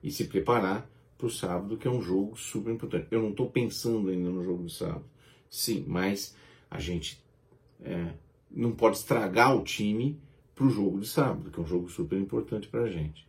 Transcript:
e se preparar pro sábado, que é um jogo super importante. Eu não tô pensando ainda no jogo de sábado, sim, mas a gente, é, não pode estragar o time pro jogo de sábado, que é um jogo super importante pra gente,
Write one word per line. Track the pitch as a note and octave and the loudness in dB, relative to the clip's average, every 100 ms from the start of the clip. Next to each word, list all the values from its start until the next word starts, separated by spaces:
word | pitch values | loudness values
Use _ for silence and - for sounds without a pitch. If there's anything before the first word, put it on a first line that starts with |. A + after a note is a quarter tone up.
e | - | -8
se | - G2+ | -4 -2
preparar | G2 - A#2+ F#2+ G#2 - - - - | -2 2 4 4 0 -6 -18 -20 -6
pro | A#2+ | -6
sábado, | - F#2 F2 G2+ A2 | -4 -4 -4 -4 -4
que | B2+ | -2
é | |
um | B2 | -2
jogo | F2 F#2 G#2 A#2 | 0 0 0 -4
super | - A2 A2 | -8 -6 -4
importante. | A2+ A#2 E2+ - | -4 -2 -4 0
Eu | A2+ | 0
não | A2 | 0
tô | G2+ B2+ | 0 0
pensando | - A#2 - A#2+ A2+ F#2+ | 0 0 -2 -2 0 0
ainda | F2+ F2+ | 0 0
no | F2+ | -2
jogo | F2+ F2 E2+ | -2 -4 -4
de | |
sábado, | - E2 D#2 - - - - _ | -6 -4 -6 -8 -20 -20 -20 _
sim, | - - G2+ C#2 | -6 -2 -2 0
mas | F2 F#2+ G2+ - - - - - | 0 0 0 -4 -14 -20 -20 -14
a | - | -8
gente, | D#2 F2 - - _ _ _ - _ - | -4 -4 -4 -12 _ _ _ -20 _ -16
é, | F2+ F2+ E2+ D#2 - _ _ | -6 -4 -4 -6 -16 _ _
não | - A#2 | -2 0
pode | A2 A2+ A2 | 6 6 6
estragar | - B2 G#2 G2+ B2+ B2 | 2 2 4 6 6 6
o | |
time | - - G#2 G#2+ C3+ D3+ - - _ - | 2 0 0 2 0 -2 -12 -20 _ 2
pro | C3+ | 4
jogo | G#2 G2 G2 | 4 2 0
de | G#2 | -2
sábado, | - C3+ - F#2 | 2 2 2 -6
que | - | -6
é | |
um | E2 | -2
jogo | F2 F2 | -2 -2
super | - E2+ F#2+ | -6 -2 -2
importante | F#2+ A#2 - G#2+ - | 0 -2 -2 -6 -4
pra | A2+ A#2 | -2 -2
gente, | F2 D2+ - | -2 -6 -6